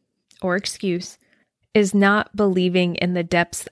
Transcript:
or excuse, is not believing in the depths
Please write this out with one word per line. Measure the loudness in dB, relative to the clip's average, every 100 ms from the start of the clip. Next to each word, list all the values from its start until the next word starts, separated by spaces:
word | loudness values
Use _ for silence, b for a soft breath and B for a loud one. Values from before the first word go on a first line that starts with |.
| _ _ _ _
or | -4 -4
excuse, | -6 -6 -4 -4 -6 -18 _ _ _ _ _
is | 0 2 4
not | 4 2 -2 0
believing | 0 2 2 2 0 -2
in | -2
the | -2
depths | 0 0 0 -4 -12